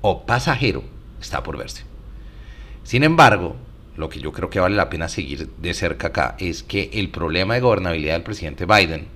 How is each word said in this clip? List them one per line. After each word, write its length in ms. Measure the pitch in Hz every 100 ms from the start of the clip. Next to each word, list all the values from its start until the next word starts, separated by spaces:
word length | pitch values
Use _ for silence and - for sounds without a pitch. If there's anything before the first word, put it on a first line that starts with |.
o 240 | 107 90
pasajero, 600 | - 120 151 127 117 65 - - - -
está 220 | - 65
por 160 | - -
verse. 240 | - - - - - - - - - - - -
Sin 220 | - 127
embargo, 520 | 151 165 135 104 87 - - - - -
lo 120 | 78
que 120 | 78
yo 120 | 71
creo 160 | 76 87
que 100 | 98
vale 160 | 92
la 140 | 101 85
pena 200 | 80 82
seguir 420 | - 71 69 78 -
de 160 | 85
cerca 340 | 82 87 73 85
acá 260 | - 67 -
es 240 | 90 82
que 280 | - 98 -
el 160 | 110 95
problema 440 | - 82 85 95
de 60 | 120
gobernabilidad 540 | 123 101 90 82 76
del 80 | 82
presidente 420 | 80 104 80 69
Biden 420 | 87 107 87 76 78